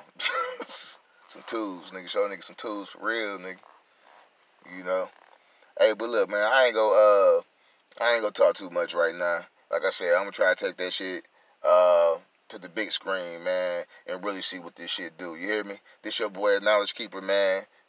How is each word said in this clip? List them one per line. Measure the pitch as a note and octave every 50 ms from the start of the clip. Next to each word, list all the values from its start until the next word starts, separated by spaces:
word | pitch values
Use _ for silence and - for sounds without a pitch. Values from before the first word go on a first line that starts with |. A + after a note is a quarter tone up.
| -
<laughs> | _ _ -
some | - - B4+ B4 B4 B4+ B4+ A#4+ A#4+ - - - - - - - _ _ _ _ _ - - F#2+ F#2
tools. | - A#2 A2+ G#2+ G2 F2+ F2 E2+ -
Niggas | F#2+ F#2 F2+ F2
show | - G#2+ G2+ G2+
niggas | G2 F2+ -
some | - F#2+
tools | - - A#2 G#2 G2+ G2 -
for | - - -
real, | G#2+ A2+ A#2 G#2+ G2+ G2+ F#2
nigga. | F#2 F#2+ F2+ F2+ - - - _ _ _ _ _ _ _ _ - _ _ _ _ _ _ _ _ _ F2+ F2+
You | F#2 F2+
know? | F2+ F#2 F#2 F2+ - - _ _ _ _ _ _ _ _ _ _ _ - -
Hey, | G2+ A2+ G#2+ G2+
but | A#2 A#2
look, | A#2+ G#2+ G2 F#2
man, | G#2 G#2 G#2 A2
I | B2+ C3+ B2+
ain't | B2 A2
gonna, | A2 A2 G#2+ G#2+
uh, | G#2+ G#2+ G#2 G#2 G2+ F#2+ F2+ E2+ E2+ - _ _ _ _ _ _ _ _ _ - -
I | - A#2+ A#2
ain't | A2+ G#2+
gonna | G#2 -
talk | - - F2+ E2+
too | - G2+ F2
much | F2 F2 E2+ E2 -
right | F2 E2+ E2 E2
now. | F2 F2 F2 E2+ E2+ - - _ _ _ -
Like | - E2 D#2
I | F#2+
said, | - - F#2+ E2+ E2+
I'm | F2+ G2+
gonna | G2+ -
try | - G#2 F#2 F2+
to | - G#2
take | F#2+ F2
that | - F#2 F2+ -
shit, | - G2 F#2 F#2 E2 - _ _ _ _ _ _ _ -
uh, | D2+ F2+ F2+ F2+ F2+ F2 E2+ E2+ E2 D#2+ - - _ _ _ _ -
to | - G2+
the | F#2 F2+
big | E2 G#2+ G#2 F2 -
screen, | - - G2 F#2+ F#2 F2 E2+ E2+ E2+ E2+
man, | F2+ F#2 F2+ F2+ F2+ F2 F2 E2+ - - - - -
and | F2+ F#2 F#2
really | G#2 G2 F#2 F2+
see | - F2+ F2+
what | F2 E2+ -
this | - F2 E2
shit | - - F2+ D#2+ D#2+ E2
do. | F2+ E2+ D#2+
You | D#2+ F2+ G2+
hear | G#2+ G#2+ G2+
me? | G2+ G2 - _ _ _ _ -
This | G#2+ - -
your | A2 G#2
boy, | G2 G2 G#2 G#2 G2+ G2 G2
Knowledge | G#2 G#2+ G#2 G2+ G2 -
Keeper, | - A#2 F#2+ F#2+ F#2+
man. | F#2+ F#2+ G2 G2+ G2 F#2+ F#2+ G2 F#2+ - _ _ _